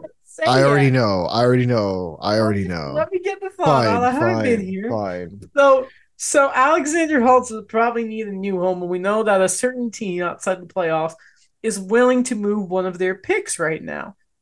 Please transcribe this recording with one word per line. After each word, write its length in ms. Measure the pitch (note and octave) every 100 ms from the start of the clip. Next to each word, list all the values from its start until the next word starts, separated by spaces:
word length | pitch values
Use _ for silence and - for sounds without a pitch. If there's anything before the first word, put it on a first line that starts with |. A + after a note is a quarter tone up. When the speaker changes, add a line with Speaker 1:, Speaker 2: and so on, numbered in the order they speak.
| D#4+ _
Speaker 1:
say 200 | _ -
Speaker 2:
I 180 | D#4+ C3
already 240 | C#3 C#3+ C3+
Speaker 1:
yet. 60 |
Speaker 2:
know. 320 | B2+ A2 F#2+ E2+
I 160 | A2+
already 220 | B2 B2+ B2
know. 520 | A#2+ G2+ F#2+ F2 -
I 180 | F#2+ G#2+
already 260 | G#2+ G2+
Speaker 1:
Let 40 | F#2
me, 60 |
Speaker 2:
know. 180 | E2+ C#2+
Speaker 1:
let 180 | C2+ D#4
me 80 | F#4
get 200 | F#4 G4
the 100 | F#4+
thought 340 | - D#4 C3+
Speaker 2:
Fine, 20 | A2+
Speaker 1:
out. 180 | A#3+
I 60 | B3
haven't 300 | C4 E4+ -
been 180 | B3+ A3+
Speaker 2:
fine, 60 | F#3
Speaker 1:
here. 240 | F#3+ A3+
Speaker 2:
fine. 500 | A3 F#2+ F2+ F2 G2+ - C#4+
Speaker 1:
So, 320 | C#4 C4 C4 - _ -
so 340 | - D4 C#4
Alexander 680 | - C#4 E4 D4 E4 D#4+ D4
Holtz 300 | A#3 B3+ B3
will 120 | A3
probably 420 | G#3+ A3 A#3+ A#3
need 220 | A3+ A3 G#3+
a 40 |
new 260 | F#3+ G3 F#3+
home, 220 | F#3 F3+
and 80 | F3
we 80 | F3+
know 240 | F#3+ G#3+
that 180 | G#3+ G3
a 80 | F#3
certain 420 | - B3+ B3+ A#3+
team 320 | - G3+ F3
outside 380 | F3 E3+ G3 F#3
the 60 | F3
playoffs 480 | F#3+ E3 D#3+ D#3+ - _ _ _ _
is 160 | A3 G3
willing 440 | F#3+ A#3 B3 B3+
to 100 | B3
move 340 | A3+ G3+ G#3 F3+
one 180 | F#3 F#3
of 120 | F3+
their 160 | F#3
picks 440 | F#3+ - F#3 - -
right 240 | D#3+ D#3
now. 340 | E2 D2 - - _ _